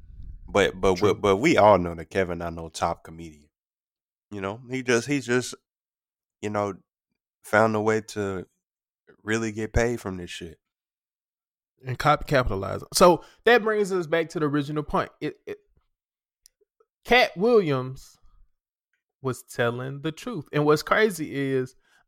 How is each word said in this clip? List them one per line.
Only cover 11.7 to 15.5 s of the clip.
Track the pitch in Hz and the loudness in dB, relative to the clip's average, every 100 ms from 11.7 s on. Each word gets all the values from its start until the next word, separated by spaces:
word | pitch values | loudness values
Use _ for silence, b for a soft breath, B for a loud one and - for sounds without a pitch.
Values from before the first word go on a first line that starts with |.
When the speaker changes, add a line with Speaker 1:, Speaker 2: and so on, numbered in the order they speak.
| _ 127 | _ -10
Speaker 2:
And | 123 | -2
cap-, | 151 147 - | 0 0 2
capitalize. | 143 120 98 95 98 - | 0 0 -2 -4 -8 -6
So | - 180 160 B B | 4 6 6 B B
that | - 240 | 4 4
brings | 220 214 196 | 4 0 -2
us | 190 156 | -2 -2
back | 165 156 | -2 -2
to | 175 | -2
the | 151 | -2
original | 147 143 151 | -2 -2 -6
point. | 147 151 120 - | -4 -4 -4 -6
It, | 151 - | -10 -10
it, | - | -14